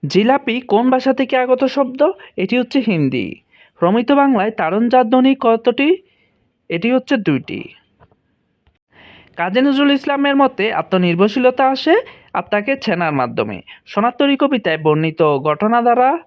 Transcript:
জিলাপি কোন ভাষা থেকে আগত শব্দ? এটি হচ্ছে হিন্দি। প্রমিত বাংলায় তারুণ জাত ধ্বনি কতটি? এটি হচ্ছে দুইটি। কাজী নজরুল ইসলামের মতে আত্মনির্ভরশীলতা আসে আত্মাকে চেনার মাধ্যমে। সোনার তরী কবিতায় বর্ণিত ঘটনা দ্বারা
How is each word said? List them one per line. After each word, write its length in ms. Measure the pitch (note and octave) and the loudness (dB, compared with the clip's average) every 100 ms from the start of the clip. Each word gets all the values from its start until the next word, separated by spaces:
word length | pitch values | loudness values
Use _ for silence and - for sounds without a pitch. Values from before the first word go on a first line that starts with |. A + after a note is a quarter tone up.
| D3 | 0
জিলাপি 540 | F3+ A3 C#4 C4+ A#3 | 0 2 0 -2 -6
কোন 300 | B3 G#3+ B3+ | -2 0 2
ভাষা 220 | B3+ C4 | 0 0
থেকে 240 | C4 C4+ C4 | -2 0 -2
আগত 280 | B3+ B3+ | 0 0
শব্দ? 480 | C4+ C#4 C4 C4 D4+ - - - | 0 0 -4 0 -2 -2 -14 -8
এটি 220 | F#3+ A#3+ | -2 -2
হচ্ছে 220 | B3 C#4 | 0 -2
হিন্দি। 600 | A3+ F3 C#3 B2 F2+ - _ _ _ _ | 0 0 0 -2 -6 -10 _ _ _ _
প্রমিত 340 | E3+ A3 A#3 | 0 0 2
বাংলায় 380 | C#4+ C#4 A#3+ G3+ | 2 2 2 -2
তারুণ 380 | A3 D#3+ G3 A#3 | -2 -2 0 2
জাত 180 | B3+ A#3 | 2 2
ধ্বনি 300 | B3+ C4 C4+ | 2 2 2
কতটি? 640 | A#3 A3+ A#3+ A#3+ C#4+ F#4+ _ _ _ _ _ _ _ | 0 2 0 0 0 0 _ _ _ _ _ _ _
এটি 240 | E3+ A3+ | -4 -2
হচ্ছে 240 | B3+ B3 C4+ | -2 0 -2
দুইটি। 520 | F#3+ C#3 - G2+ - _ _ _ _ _ _ _ _ _ _ _ _ _ - - _ - | 0 -4 -4 -12 -12 _ _ _ _ _ _ _ _ _ _ _ _ _ -20 -20 _ -8
কাজী 240 | F3 G#3 | -2 0
নজরুল 320 | C#4 C4+ C#4+ | 2 2 2
ইসলামের 440 | C#4 D4 C#4 C#4+ C#4 | 2 -2 -2 0 2
মতে 360 | C4+ C4+ G#3 | 2 2 -2
আত্মনির্ভরশীলতা 960 | E3+ D#3+ F#3+ F3+ E3+ G#3 A#3 B3 B3+ C4 | -2 -2 0 0 2 0 2 0 2 0
আসে 260 | C4+ - G4+ - - _ | 0 2 0 0 -18 _
আত্মাকে 440 | - - G#3 G#3+ C4+ | -10 -4 -4 -2 -4
চেনার 360 | A3+ F3 E3 | -4 -2 -2
মাধ্যমে। 500 | C#3+ B2 A2+ A2 F#2 - - - | -2 -2 -2 -6 -6 -16 -20 -8
সোনার 260 | - A#3 A#3+ | -2 -2 0
তরী 180 | C#4+ C#4 | 0 2
কবিতায় 420 | C#4 C4 F#3 D#3+ | 0 0 -2 -2
বর্ণিত 440 | D#3 D3+ D#3+ D#3 D#3 C#3+ | 0 0 -2 0 0 2
ঘটনা 440 | D#3 D3 G#3+ A#3+ | -2 -2 0 0
দ্বারা 360 | A#3 A#3+ B3+ E4+ | 2 2 2 0